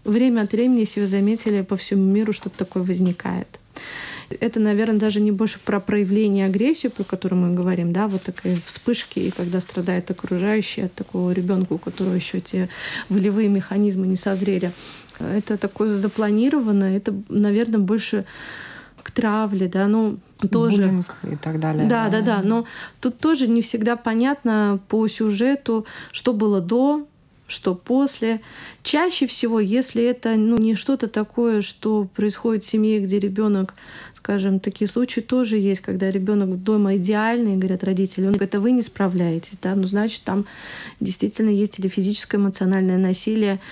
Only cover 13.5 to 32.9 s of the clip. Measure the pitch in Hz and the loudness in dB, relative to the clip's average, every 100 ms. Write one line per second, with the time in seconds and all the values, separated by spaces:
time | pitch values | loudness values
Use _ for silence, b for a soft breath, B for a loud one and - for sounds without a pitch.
13.5 | 196 185 196 208 190 185 185 - 190 196 | 2 0 0 0 2 0 0 -2 -2 0
14.5 | 185 175 - B B B - 156 196 - | 0 -2 -6 B B B -10 -4 -4 -2
15.5 | 208 196 - 214 208 202 214 214 208 254 | -2 -4 -2 0 0 -2 0 0 2 2
16.5 | 302 220 202 190 196 196 196 208 208 208 | 2 2 2 2 0 -2 -6 -2 0 2
17.5 | 208 233 220 190 220 - 214 196 B B | 2 2 2 2 0 0 -4 -4 B B
18.5 | B B B B B - - 226 208 214 | B B B B B -10 -2 0 0 0
19.5 | 196 185 185 202 220 220 - - - 196 | 0 -2 0 2 2 0 -2 -10 -6 -2
20.5 | - - 202 190 185 175 - - 151 160 | 2 4 4 4 2 -2 -8 -10 -8 -6
21.5 | 160 156 156 214 233 220 175 - 208 190 | -4 -2 2 2 2 2 2 2 2 2
22.5 | 233 233 B B B 254 - 311 311 247 | 0 -2 B B B -6 0 0 2 2
23.5 | 233 226 226 214 233 233 226 254 285 240 | 2 0 0 0 0 0 0 2 0 0
24.5 | 214 208 196 - 220 220 - 220 202 247 | 2 2 0 0 0 0 0 0 2 2
25.5 | 277 - 226 214 B B - - 220 214 | 0 0 -2 -2 B B -6 -2 2 2
26.5 | 202 175 233 269 302 294 _ _ _ - | 2 2 2 2 2 -4 _ _ _ -14
27.5 | - - 180 - 262 277 - 226 226 B | -6 -4 -4 0 2 2 0 -2 -2 B
28.5 | B B B - 294 349 330 254 - 233 | B B B -2 0 2 0 -2 0 0
29.5 | 226 196 233 254 233 233 247 226 220 214 | 2 2 0 0 0 0 0 0 2 4
30.5 | 233 220 220 - 269 220 214 214 - 233 | 4 2 2 0 -2 0 -2 -4 0 2
31.5 | 214 196 - 214 214 196 - 208 196 240 | 2 -2 -4 0 0 0 -2 -2 0 0
32.5 | 220 - 220 214 | -2 0 2 2